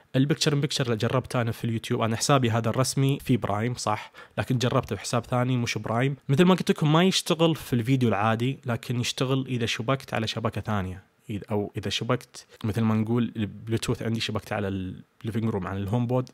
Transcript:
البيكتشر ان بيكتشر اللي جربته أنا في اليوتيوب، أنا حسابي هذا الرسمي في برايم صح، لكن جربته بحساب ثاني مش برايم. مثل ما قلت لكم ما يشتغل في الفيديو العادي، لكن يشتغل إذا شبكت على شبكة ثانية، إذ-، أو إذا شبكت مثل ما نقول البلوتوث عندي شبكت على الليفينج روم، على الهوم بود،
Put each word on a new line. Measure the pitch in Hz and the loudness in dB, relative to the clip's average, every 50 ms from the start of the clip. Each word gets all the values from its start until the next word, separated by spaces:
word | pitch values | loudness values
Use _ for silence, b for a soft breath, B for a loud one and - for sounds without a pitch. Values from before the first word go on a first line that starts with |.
| B B - | B B 2
البيكتشر | 135 135 147 156 - - 156 143 | 2 2 2 2 0 2 2 2
ان | 143 | 2
بيكتشر | 143 147 - - 113 | 0 0 -2 -2 0
اللي | 120 117 | 0 0
جربته | 107 123 113 - 127 - - - 127 | 0 0 0 0 0 -2 0 -2 -2
أنا | 113 113 | -2 -2
في | 110 - - | -4 -4 -4
اليوتيوب، | 120 113 110 - - 120 117 | -2 -2 -2 -2 -2 0 0
أنا | 113 110 113 | 0 0 0
حسابي | - - - 147 135 127 113 | 0 2 4 4 4 4 4
هذا | 110 117 113 117 | 2 2 0 0
الرسمي | 107 131 131 - - 143 135 135 139 - | 2 2 0 0 2 2 2 2 2 0
في | - - 127 | 2 2 2
برايم | 113 - 98 101 104 113 123 120 | 2 2 0 -2 -2 -2 -2 -4
صح، | - - 107 107 110 - - B B B B B | -2 -2 -2 -2 -2 -6 -12 B B B B B
لكن | - 107 - 131 | -6 -2 0 0
جربته | 120 127 120 127 127 - - 110 | 0 2 2 2 0 0 -2 -6
بحساب | 101 - - - 120 113 | -6 -4 -2 -2 -2 -2
ثاني | - 127 123 123 123 131 | 0 -2 0 0 0 0
مش | 123 120 - - | 0 0 -2 -4
برايم. | 110 107 - 113 117 127 139 143 - - - | -4 -2 -2 0 0 0 0 -2 -4 -2 0
مثل | 139 135 180 | 4 6 6
ما | 180 185 | 6 6
قلت | 175 175 - | 4 2 0
لكم | 190 - 160 147 151 | 0 2 4 4 6
ما | 160 180 | 6 6
يشتغل | 190 175 - - - 175 156 165 165 156 | 4 2 0 0 0 2 4 4 2 2
في | - - - 131 | 0 -2 -2 0
الفيديو | 120 110 120 135 131 127 113 | 0 2 2 2 4 4 2
العادي، | 101 95 104 113 110 113 120 131 139 - - | 2 2 2 2 2 2 0 -2 -4 -4 -4
لكن | 127 117 113 - - 120 123 | -6 -6 -4 -4 -4 -4 -2
يشتغل | 117 - - - 135 127 135 135 131 | -2 -2 -2 -2 0 0 0 0 0
إذا | 131 131 120 117 | -2 -4 -2 -2
شبكت | 107 - - 113 123 135 135 - - 120 | -2 -4 -2 0 -2 -2 -2 -2 -4 -4
على | 117 113 | -4 -2
شبكة | 110 - 117 113 110 - 104 | -2 -4 -2 -2 -2 -2 -2
ثانية، | - - 107 101 90 92 90 92 - _ _ _ _ - | -4 -2 -2 -2 -2 -4 -6 -10 -14 _ _ _ _ -8
إذ-، | 110 98 - - | -8 -8 -6 -4
أو | 110 104 101 101 - | -2 -2 -2 -2 -2
إذا | 107 95 101 | -2 0 0
شبكت | - - 113 117 127 123 - _ - - - B B B - | 0 -2 -2 -2 -2 -2 -4 _ -20 -20 -20 B B B -4
مثل | 110 95 113 | -2 0 2
ما | 113 110 110 | 2 2 2
نقول | 107 110 110 117 123 117 - - | 2 2 2 2 0 0 0 -2
البلوتوث | 113 107 95 101 104 110 113 113 110 - - 117 - 113 | -4 -6 -6 -6 -10 -6 -4 -4 -2 -2 -2 -4 -2 -2
عندي | 113 113 110 | -4 -4 -4
شبكت | - - 110 104 - - 107 | -4 -4 -4 -6 -6 -4 -4
على | 107 101 | -4 -2
الليفينج | 98 98 98 92 92 92 - - _ _ _ - 113 98 117 110 113 | -2 -4 -4 -6 -6 -10 -12 -16 _ _ _ -8 -4 -4 -2 -2 -2
روم، | 107 98 92 | -2 -2 -4
على | 92 95 98 | -4 -4 -4
الهوم | 101 95 110 123 123 | -2 -2 0 0 0
بود، | 117 123 127 127 - | 2 0 0 -2 -4